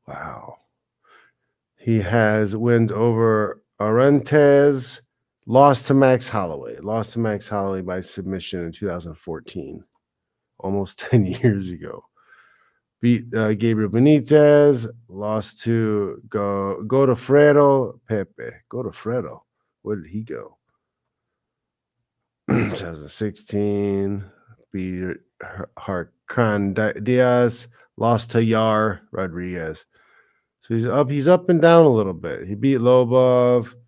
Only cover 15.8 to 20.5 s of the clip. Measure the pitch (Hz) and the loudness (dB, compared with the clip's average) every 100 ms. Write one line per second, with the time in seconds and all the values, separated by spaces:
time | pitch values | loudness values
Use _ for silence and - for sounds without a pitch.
15.8 | 110 104 98 - 110 107 101 98 98 98 | 0 -2 -4 -8 -8 -6 -4 -4 -4 -6
16.8 | 107 131 139 117 - 143 147 143 143 135 | -2 2 2 0 2 4 6 6 4 2
17.8 | 120 - _ 110 95 - 60 - _ 120 | 0 -8 _ -6 -6 -12 -16 -16 _ -10
18.8 | 113 - 110 123 82 65 _ _ _ _ | -10 -10 -6 -6 -8 -16 _ _ _ _
19.8 | - 104 78 98 110 60 52 | -10 -10 -8 -10 -10 -12 -14